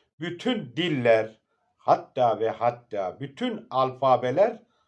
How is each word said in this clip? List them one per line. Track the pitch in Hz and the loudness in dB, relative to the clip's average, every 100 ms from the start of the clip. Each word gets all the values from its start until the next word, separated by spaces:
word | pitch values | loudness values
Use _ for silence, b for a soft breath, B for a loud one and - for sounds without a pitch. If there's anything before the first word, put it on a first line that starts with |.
| _ - | _ -10
bütün | 175 175 - 226 131 143 | -10 -6 -2 -2 -4 -4
diller, | 180 139 117 110 110 - _ _ _ _ | -2 0 4 4 2 -10 _ _ _ _
hatta | - 175 - 131 120 104 | 2 2 0 0 0 2
ve | 110 | -2
hatta | 107 120 123 - 101 92 87 | 0 -2 -2 -10 -8 -6 -8
bütün | 135 - 247 214 - | -14 -8 -6 -8 -6
alfabeler | 127 131 123 135 123 123 143 226 220 _ _ | -2 -2 0 2 2 2 2 2 0 _ _